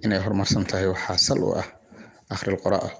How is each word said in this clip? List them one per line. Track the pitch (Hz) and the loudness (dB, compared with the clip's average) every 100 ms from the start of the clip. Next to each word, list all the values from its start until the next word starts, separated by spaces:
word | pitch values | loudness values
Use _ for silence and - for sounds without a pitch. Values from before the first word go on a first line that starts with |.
inay | 107 95 | 0 0
horumarsan | 104 98 98 104 | 0 0 2 0
tahay, | 95 92 95 | 0 0 0
waxaa | 92 - 95 | 0 -2 0
sal | - 139 | 2 2
u | - 95 | 2 0
ah | - - - - - - - | -4 -10 -20 -20 -20 -18 -8
akhri | 98 101 95 | -4 -2 0
qora-, | 98 98 - | 2 0 -2